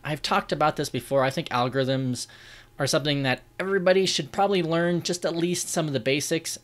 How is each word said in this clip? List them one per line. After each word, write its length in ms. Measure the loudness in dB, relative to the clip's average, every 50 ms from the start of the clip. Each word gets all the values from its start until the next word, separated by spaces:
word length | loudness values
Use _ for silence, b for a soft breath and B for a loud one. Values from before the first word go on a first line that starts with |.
| -6
I've 180 | -8 -6 -6
talked 300 | -2 0 0 0 0 -2
about 240 | -2 2 2 2 2
this 140 | 0 -6 -4
before. 340 | -4 -8 -4 0 2 2 2
I 80 | 2
think 180 | 0 -2 -6 -2
algorithms 800 | 0 0 0 0 0 0 0 0 0 -2 -2 -2 -4 -4 -8 B B B B B B B B B B
are 80 | -4 -2
something 380 | 0 0 0 0 0 0 0 0
that 180 | 0 0 -2 -4 -20 _ -8
everybody 460 | -4 -2 0 2 4 4 4 6 4
should 260 | 2 0 -2 -4 -4
probably 300 | 0 0 2 2 2 2
learn, 400 | 2 2 0 2 2 2 2 0
just 240 | 0 -2 -4 -2 -2
at 100 | -2 -2
least 320 | 0 0 0 0 -2 -4
some 200 | -4 -2 -2 -2
of 60 | 0 -2
the 60 | -2
basics. 600 | 0 2 0 0 0 0 -2 -2 -2 -6 -10 -10